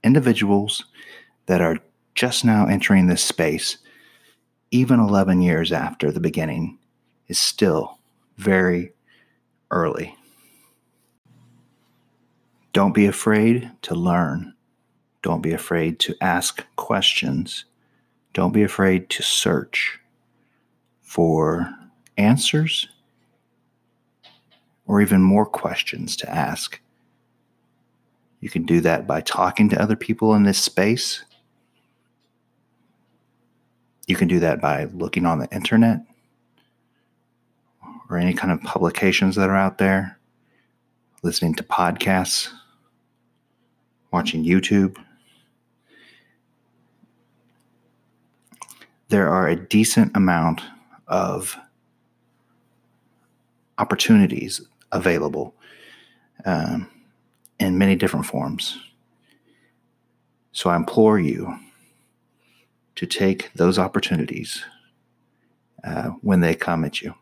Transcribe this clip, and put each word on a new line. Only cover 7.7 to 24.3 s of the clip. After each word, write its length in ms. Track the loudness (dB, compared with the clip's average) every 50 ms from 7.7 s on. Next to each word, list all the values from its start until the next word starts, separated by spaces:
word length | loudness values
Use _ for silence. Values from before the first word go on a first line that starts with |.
| 2 0 -2 -6 -12 _ _ _ _ _ _ _ _ -4
very 540 | -2 0 2 2 2 2 0 -2 -4 -8 _ _ _ _ _ _ _ _ _ _ _ _ _ _ _ _
early. 440 | -2 -2 -2 -2 -2 -6 -10 -12 -14 _ _ _ _ _ _ _ _ _ _ _ _ _ _ _ _ _ _ _ _ _ _ _ _ _ _ _ _ _ _ _ _ _ _ _ _ _ _ _ _ _ _ _ _ _ _ _ _ _ _ _
Don't 220 | 0 2 2 2 4
be 120 | 4 4
afraid 640 | 4 2 0 0 2 2 4 4 4 2 2 -2 -10 -18 _
to 120 | -10 -8 -6
learn. 600 | -2 0 0 2 2 0 0 -4 -6 -8 -12 -18 _ _ _ _ _ _ _ _ _ _ _ _ _
Don't 200 | -6 -4 -4 -4
be 100 | -2 -4
afraid 460 | -4 -4 -4 -4 -2 -2 -2 -2 -2 -4
to 140 | -6 -6 -4 -4
ask 440 | -2 0 0 0 -2 -4 -8 -8 -16 _ _
questions. 880 | -12 -4 -4 -2 0 0 0 0 0 -4 -2 -4 -4 -4 -6 -10 -14 -16 _ _ _ _ _ _ _ _ _ _ _ _ _
Don't 200 | _ -2 0 2
be 100 | 4 2
afraid 480 | 2 2 0 0 2 2 2 0 -2 _
to 120 | -8 -6 -4
search 760 | -2 -2 0 0 0 0 -2 -4 -6 -6 -6 -6 -6 -8 -12 _ _ _ _ _ _ _ _ _ _ _ _ _ _ _ _ _ _ _ _
for 680 | _ _ -2 0 0 2 2 0 0 0 -2 -2 -4 -6 -8 -18 -20 _ _ _ _ _ _
answers 720 | 0 2 2 2 2 0 0 0 0 0 0 -2 -6 -6 -8 _ _ _ _ _ _ _ _ _ _ _ _ _ _ _ _ _ _ _ _ _ _ _ _ _ _ _ -20